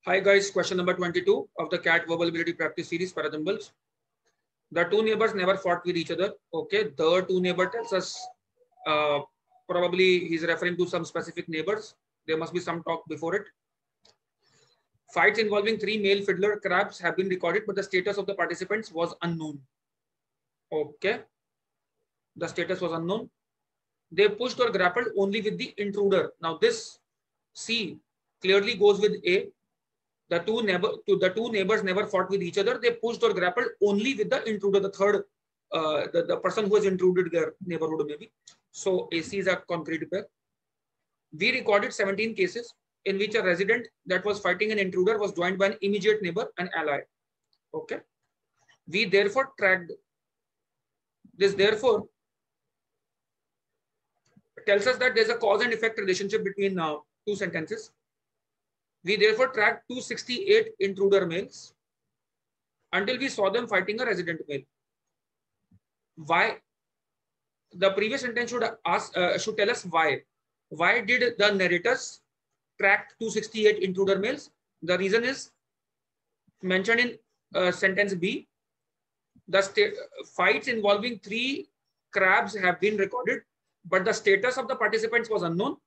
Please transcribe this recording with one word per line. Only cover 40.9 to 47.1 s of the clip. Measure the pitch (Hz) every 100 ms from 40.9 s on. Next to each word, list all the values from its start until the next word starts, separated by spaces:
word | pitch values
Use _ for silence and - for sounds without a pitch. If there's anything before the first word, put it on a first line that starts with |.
| _ _ _ _ 151
We | 208
recorded | 247 220 202 240
seventeen | - 196 196 220
cases | 214 180 233 240 _ _ _
in | 196 196
which | 214
a | 220
resident | 185 170 196 240 233 _ -
that | 180
was | 202 202
fighting | 180 180 214
an | 214
intruder | 185 180 185 220
was | 202
joined | - 175 190
by | 196
an | -
immediate | 196 202 202 214
neighbor, | 180 170 254 -
an | 180
ally. | 165 151 139 -